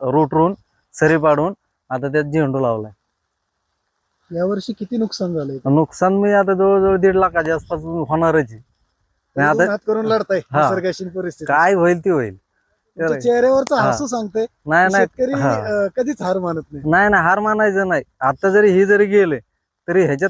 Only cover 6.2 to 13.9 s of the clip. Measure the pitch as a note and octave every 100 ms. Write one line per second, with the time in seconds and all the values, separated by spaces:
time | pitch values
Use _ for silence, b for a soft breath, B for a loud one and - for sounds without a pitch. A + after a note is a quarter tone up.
6.2 | G3+ G3+ F#3+ F#3 G3 G3 F#3+ F#3+ F#3+ F#3+
7.2 | F#3 E3+ D#3 D#3+ - E3 D#3+ E3 C3+ D#3+
8.2 | E3 D#3 B2 A2 - _ _ _ _ _
9.2 | _ - D3 D#3 F3+ G3+ - G#3+ A3 A3
10.2 | - F#3+ - C#3 D3 F#3+ F3+ E3+ F#3 F#3
11.2 | F3+ - D3+ C#3+ F3 G3 F3 F3+ F#3+ E3
12.2 | A2+ F#2+ _ _ _ _ _ - E3 D3
13.2 | A#3+ A#3+ B3 C4+ C4 C#4+ C4+